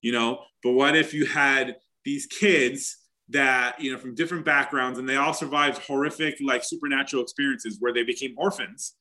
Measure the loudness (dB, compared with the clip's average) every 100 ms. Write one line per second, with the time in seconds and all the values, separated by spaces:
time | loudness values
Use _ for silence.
0 | 0 2 0 -2 -10 _ 2 4 6 4
1 | 2 0 -2 2 2 2 0 -8 _ _
2 | -6 -6 -6 0 4 6 4 0 -8 -10
3 | _ _ _ 0 4 2 0 -2 -6 -6
4 | -10 -4 -4 -2 2 2 2 0 -2 -2
5 | -2 0 0 0 -2 0 0 0 -2 0
6 | 0 -2 -4 -2 0 0 -2 -6 -2 -2
7 | 0 -2 -4 -2 -2 -2 -6 -2 0 0
8 | 0 -2 -6 -2 -2 -2 -10 -10 -14 _